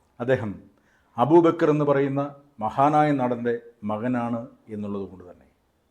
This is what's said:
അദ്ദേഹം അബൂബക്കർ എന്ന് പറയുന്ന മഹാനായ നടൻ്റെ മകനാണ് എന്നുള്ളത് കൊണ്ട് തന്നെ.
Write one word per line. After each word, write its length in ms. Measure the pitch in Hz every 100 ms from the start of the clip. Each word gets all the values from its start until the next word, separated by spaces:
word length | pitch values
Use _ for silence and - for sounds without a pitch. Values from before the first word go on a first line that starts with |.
| _ -
അദ്ദേഹം 320 | 120 127 110 90 - _ _ _ _ -
അബൂബക്കർ 520 | 127 170 165 160 160
എന്ന് 120 | 151 143
പറയുന്ന 340 | 139 139 139 143 - _ -
മഹാനായ 440 | 110 - 139 151 151 139
നടൻ്റെ 340 | 123 117 120 117 - - 104
മകനാണ് 520 | 107 123 123 117 117 131 _ -
എന്നുള്ളത് 320 | 107 104 101 92
കൊണ്ട് 120 | 90 90
തന്നെ. 160 | - _ _ _ _ _